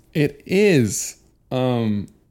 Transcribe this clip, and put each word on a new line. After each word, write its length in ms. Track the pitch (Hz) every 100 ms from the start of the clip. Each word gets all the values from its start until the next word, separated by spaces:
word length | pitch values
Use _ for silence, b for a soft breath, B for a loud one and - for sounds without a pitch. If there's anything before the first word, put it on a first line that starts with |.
| _
It 300 | 160 147 - -
is. 720 | 185 208 156 107 - - - _ _ -
Um, 580 | 131 127 120 110 104 - _ _